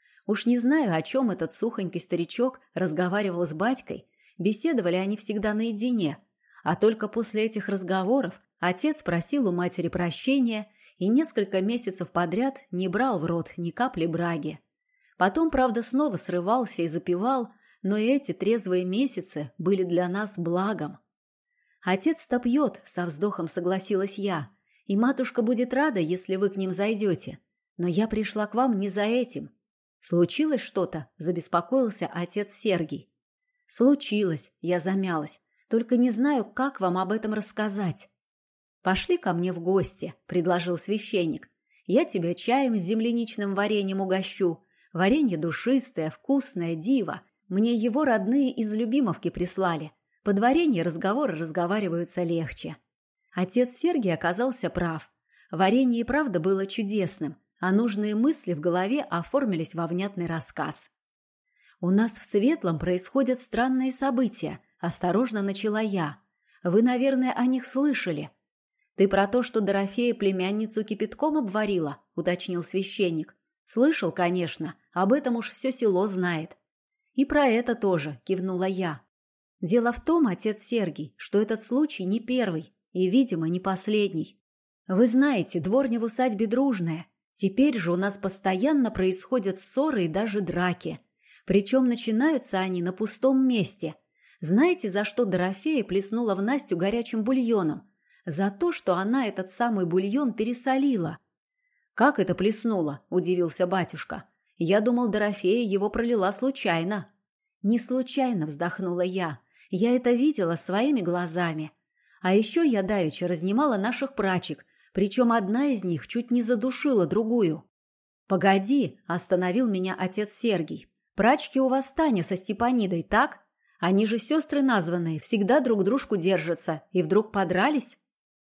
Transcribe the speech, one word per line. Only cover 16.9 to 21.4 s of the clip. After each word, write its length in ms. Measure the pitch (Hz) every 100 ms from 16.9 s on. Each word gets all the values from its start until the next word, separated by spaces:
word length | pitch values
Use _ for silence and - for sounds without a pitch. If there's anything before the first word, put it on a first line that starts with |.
| 160 175 175 233 262 226 _ _ _
но 160 | 190 208
и 80 | 220
эти 260 | 277 -
трезвые 540 | - 196 233 190 180 180
месяцы 680 | 196 269 - - 151 143 -
были 240 | 170 196
для 260 | 180 170 180
нас 300 | 190 208 190
благом. 600 | 170 175 196 220 147 - _ _ _ _